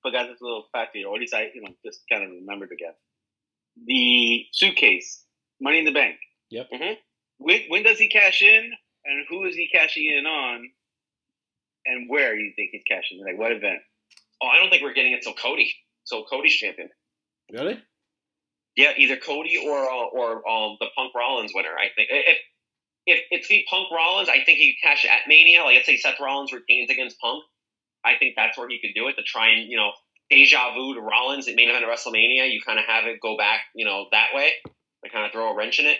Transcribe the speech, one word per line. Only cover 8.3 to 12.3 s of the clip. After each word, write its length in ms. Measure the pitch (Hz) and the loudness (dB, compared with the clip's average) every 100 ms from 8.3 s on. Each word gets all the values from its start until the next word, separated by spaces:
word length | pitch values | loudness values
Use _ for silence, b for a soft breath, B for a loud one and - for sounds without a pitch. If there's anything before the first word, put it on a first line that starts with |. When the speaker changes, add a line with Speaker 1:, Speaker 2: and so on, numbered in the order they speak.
| 190 | 6
Speaker 1:
in, 300 | - 220 233 233 _ _ | 6 6 4 -14 _ _
and 220 | 143 139 143 | -8 -8 -6
who 160 | 175 | -6
is 100 | 190 170 | -6 -6
he 120 | 170 | -2
cashing 380 | 180 156 160 156 | 2 2 0 -2
in 200 | 147 151 | -2 -2
on, 440 | 156 131 120 123 _ _ _ _ _ _ _ _ _ _ _ - | -4 -6 -8 -14 _ _ _ _ _ _ _ _ _ _ _ -8
and 220 | 127 120 | -8 -4
where 260 | 147 131 | 0 0